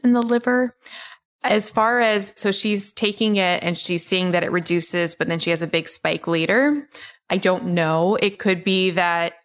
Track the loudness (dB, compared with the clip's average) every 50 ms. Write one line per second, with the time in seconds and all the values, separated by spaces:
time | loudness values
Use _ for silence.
0 | 2 2 4 4 2 2 0 0 0 0 0 0 0 -2 -4 _ -20 -20 -20 -20
1 | -20 -20 -20 _ _ _ _ _ 0 0 2 2 0 0 0 2 2 2 4 2
2 | 2 2 2 0 -2 -4 -6 -4 -2 -2 0 0 0 0 -2 -2 -2 -4 -4 -2
3 | -2 -2 0 0 0 2 2 2 2 2 2 0 0 -2 -4 -2 -2 -2 -2 -2
4 | -2 0 0 0 0 2 0 0 0 0 -2 -2 0 0 0 0 0 0 -2 -2
5 | -2 -2 -2 -4 -4 -2 -2 -2 -2 -2 -2 -2 -2 -2 -2 -2 -2 -4 -8 -4
6 | -4 -4 -4 -4 -2 -2 0 0 2 2 2 2 4 2 2 0 -4 _ -18 -20
7 | -20 -20 -20 _ _ -4 -2 0 2 2 0 0 0 -2 0 0 2 2 2 2
8 | 2 2 2 2 0 -2 -2 -2 -2 -2 -2 0 0 0 0 2 2 0 0 0
9 | 0 0 0 0 -2 -4 -6 -10